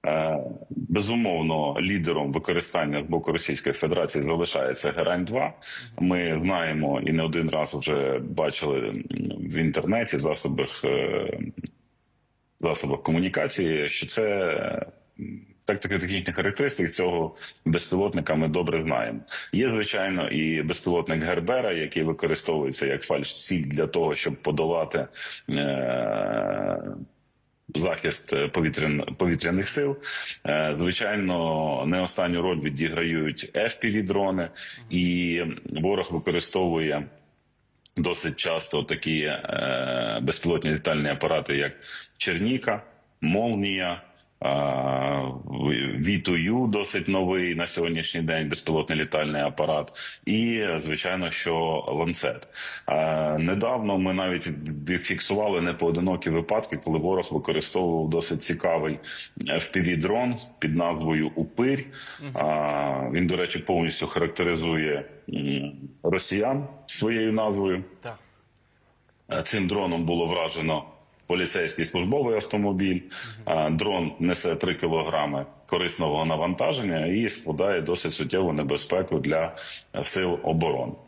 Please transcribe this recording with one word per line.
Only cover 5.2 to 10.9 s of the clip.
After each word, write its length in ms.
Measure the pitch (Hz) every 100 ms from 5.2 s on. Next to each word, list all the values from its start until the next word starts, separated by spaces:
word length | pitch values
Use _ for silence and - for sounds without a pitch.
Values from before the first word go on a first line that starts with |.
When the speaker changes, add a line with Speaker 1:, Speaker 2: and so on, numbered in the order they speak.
Speaker 1:
два. 280 | 90 120 151 - - - 120 -
Ми 400 | 90 90 87 80
знаємо 640 | 87 92 80 78 73 69
і 120 | 73
не 100 | 80
один 280 | 80 82 82
раз 240 | 78 76
вже 440 | 73 73 73 67 65
бачили, 600 | 64 - 76 - 76 67 53
м, 160 | 52 - - - -
в 140 | - 76
інтернеті, 600 | 80 69 87 113 117 69
в 40 |
засобах, 640 | 76 76 69 67 67 -
е, 440 | 67